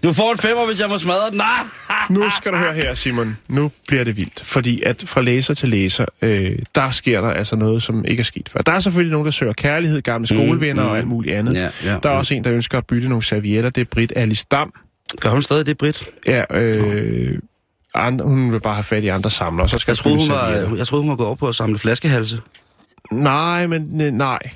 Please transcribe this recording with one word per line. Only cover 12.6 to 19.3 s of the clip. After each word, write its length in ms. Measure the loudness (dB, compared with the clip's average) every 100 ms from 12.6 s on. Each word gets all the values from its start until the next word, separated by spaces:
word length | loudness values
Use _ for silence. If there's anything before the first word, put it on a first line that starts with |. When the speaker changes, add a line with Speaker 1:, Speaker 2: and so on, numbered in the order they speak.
| 0 -4
Speaker 2:
at 80 | -2
bytte 240 | -2 0
nogle 140 | 0
servietter. 460 | 0 0 2 0 0
Det 120 | -2
er 40 | -2
Britt 280 | 0 0 0
Alice 300 | 0 0 0
Dam. 220 | -2 -2 -8 _ _ -12 -2
Speaker 1:
Gør 100 | 2
hun 120 | 2
stadig 240 | 2 2 2
det, 120 | 0
Britt? 260 | 0 -2 -10 -6 0
Speaker 2:
Ja, 160 | 0 0 0
øh, 800 | 2 2 2 0 0 0 0 -2 -8 _ _ _ _ -2
andre, 300 | 0 0 2
hun 260 | 2 2
vil 80 | 0
bare 140 | -2
have 100 | -4
fat 200 | -2 0
i 40 | 0
andre 220 | 0
samlere, 400 | 0